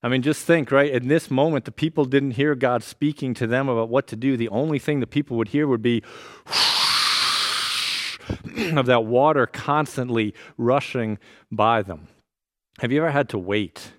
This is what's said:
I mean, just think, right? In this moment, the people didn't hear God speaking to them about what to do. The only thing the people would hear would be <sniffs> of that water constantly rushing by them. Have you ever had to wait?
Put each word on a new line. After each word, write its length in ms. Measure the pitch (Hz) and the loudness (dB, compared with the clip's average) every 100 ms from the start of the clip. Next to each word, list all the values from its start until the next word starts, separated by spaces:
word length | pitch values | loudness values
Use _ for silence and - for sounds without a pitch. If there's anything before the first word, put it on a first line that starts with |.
I 60 | 120 | 2
mean, 140 | 127 | 0
just 240 | 131 151 - | 2 -2 2
think, 240 | 170 131 | 2 4
right? 200 | 139 147 | 4 4
In 160 | 127 120 | 2 2
this 220 | 160 - | 0 2
moment, 360 | 131 151 147 - | 2 2 2 -4
the 60 | |
people 340 | - 160 160 139 | -4 -2 0 2
didn't 260 | 139 139 | 2 2
hear 240 | 120 143 139 | 0 0 2
God 260 | 127 120 | 2 0
speaking 540 | - - 147 151 131 117 | -4 -2 -2 -2 -4 -2
to 100 | 117 | 0
them 240 | 123 139 | 0 0
about 200 | 117 113 | 0 0
what 180 | 123 - | 0 -2
to 80 | 110 | -4
do. 200 | 131 131 | -2 0
The 140 | 117 | 0
only 300 | 101 151 147 | 0 0 -2
thing 200 | - 147 | -2 -2
the 60 | 120 | 0
people 320 | 147 147 120 | -2 -2 -2
would 120 | 110 | 0
hear 180 | 143 151 | 0 2
would 160 | 120 | 2
be 180 | 113 117 - - - - - | 2 0 -4 -20 -20 -20 -8
<sniffs> 2250 | - - - - - - - - - - - - - - - - - - - - - 196 156 | -2 0 0 0 0 0 0 0 -2 -2 -4 -4 -4 -4 -4 -6 -10 -10 -10 -10 -6 -2 0
of 120 | 123 | 4
that 160 | 123 110 | 2 4
water 400 | 120 143 147 120 | 2 4 2 0
constantly 880 | - - 147 147 - 123 117 107 - - - | -4 -2 0 -2 -4 -2 -2 -2 -6 -20 -4
rushing 600 | 120 139 - 127 113 104 - - _ | 0 0 0 -4 -4 -6 -10 -20 _
by 320 | 107 110 117 | 0 2 2
them. 240 | 98 80 78 _ _ _ _ _ _ - | 0 -8 -14 _ _ _ _ _ _ -6
Have 120 | 120 | -2
you 100 | 139 | 0
ever 100 | 165 | 2
had 180 | 139 135 | 0 0
to 80 | 110 | -4
wait? 540 | 90 104 92 - - | -2 -2 -2 -8 -20